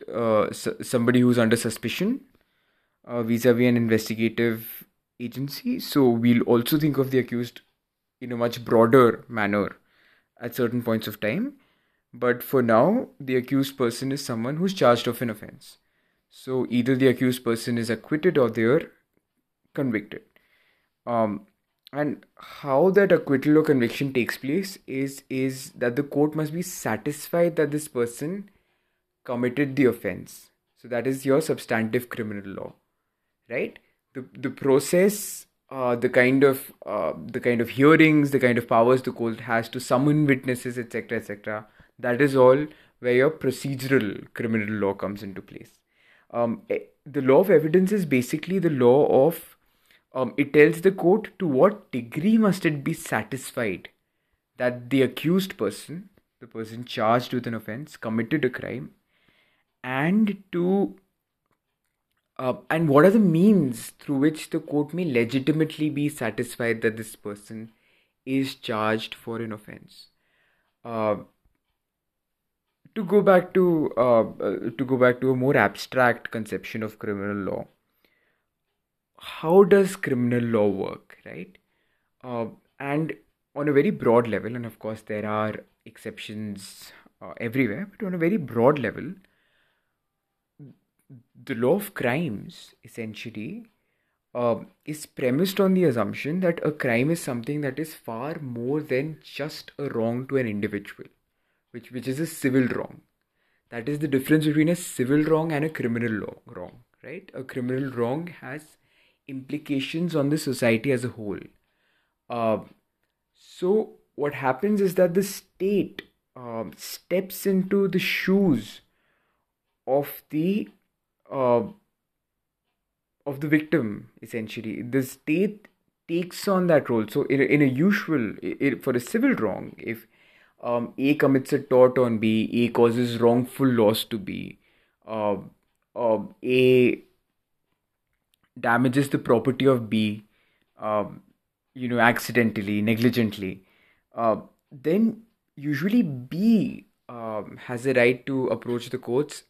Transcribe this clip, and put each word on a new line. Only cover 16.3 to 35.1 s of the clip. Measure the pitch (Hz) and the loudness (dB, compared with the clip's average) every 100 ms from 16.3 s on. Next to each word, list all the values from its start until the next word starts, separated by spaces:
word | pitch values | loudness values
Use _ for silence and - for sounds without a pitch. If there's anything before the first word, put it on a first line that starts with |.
| - - 131 120 | -18 -6 -4 0
either | 120 120 131 | 0 2 4
the | 135 | 4
accused | 123 127 123 | 4 0 0
person | 120 117 127 117 | -2 -4 -2 -4
is | 113 | -2
acquitted | 110 - 156 180 147 | -4 -4 -2 0 2
or | 120 | 2
they're | 113 113 151 - _ _ _ _ _ _ _ _ | 2 2 2 0 _ _ _ _ _ _ _ _
convicted. | - 131 107 - - - _ _ _ _ _ _ _ - | -6 -4 -4 -6 -14 -20 _ _ _ _ _ _ _ -4
Um, | 117 110 101 - _ _ _ _ | 0 0 -4 -12 _ _ _ _
and | 139 147 - _ - | -6 -6 -6 _ -20
how | - - 147 135 185 | -20 -12 -2 2 4
that | 190 196 | 4 4
acquittal | 165 - 139 143 151 | 4 2 0 4 4
or | |
conviction | 156 135 117 - 139 | 4 4 2 -2 -2
takes | 135 113 - | -2 -2 -4
place | 131 165 190 - - | -4 -4 -4 -10 -10
is, | 135 135 139 - | -6 -6 -8 -8
is | 131 135 131 - | -4 -4 -6 -12
that | - 120 123 | -4 -2 -2
the | |
court | 143 139 151 156 | -2 0 0 0
must | 151 | -4
be | 165 | -6
satisfied | 180 - - 110 147 147 - 170 175 165 | -8 -8 -4 -4 -4 -8 -4 0 0 0
that | 147 | -2
this | 147 151 | -2 -6
person | 123 120 - 147 196 202 _ _ _ _ _ _ _ | -4 -4 -4 -10 -10 -14 _ _ _ _ _ _ _
committed | - 123 123 123 143 131 | -8 -4 -2 -2 -2 2
the | 127 | 2
offense. | 113 101 92 90 - - _ _ _ | 2 -4 -8 -12 -20 -20 _ _ _
So | 117 | -8
that | 120 123 | -4 -4
is | 135 135 | -2 0
your | 135 | 2
substantive | 156 135 - 117 110 123 123 | 0 -4 -2 -2 -2 -2 -4
criminal | - 107 101 98 | -8 -8 -10 -12
law, | 95 - - _ _ _ _ _ _ - | -12 -14 -16 _ _ _ _ _ _ -10
right? | 120 214 - _ _ _ | -8 -8 -10 _ _ _
The, | - 127 - | -16 -16 -10
the | 131 | -8
process, | - 135 131 139 175 202 | -4 2 2 4 4 4